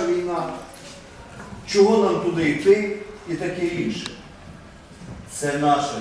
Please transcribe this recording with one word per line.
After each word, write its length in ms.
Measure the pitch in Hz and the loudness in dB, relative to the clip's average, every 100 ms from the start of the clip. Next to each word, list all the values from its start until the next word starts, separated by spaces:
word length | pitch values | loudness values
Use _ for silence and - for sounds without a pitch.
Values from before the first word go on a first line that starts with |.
| 170 | 0
війна», 360 | 175 175 170 139 - - - - - - - - - - - - | 0 0 -4 -4 -8 -12 -16 -18 -18 -18 -18 -18 -16 -16 -14 -4
«Чого 360 | 202 202 220 | 6 8 8
нам 160 | 202 170 | 4 2
туди 280 | 175 165 156 | 0 0 2
йти?» 480 | - 196 208 202 - - - - | 2 6 6 4 -4 -8 -16 -8
і 40 | |
таке 320 | 160 175 185 175 | -4 -4 -2 -2
інше. 460 | - 110 - - - - - - - - - - - - - - | -2 -4 -4 -8 -12 -16 -18 -18 -18 -20 -20 -20 -18 -16 -16 -14
Це 260 | - 143 143 | -6 -2 0
наша 360 | 147 143 - 110 | 4 4 2 -4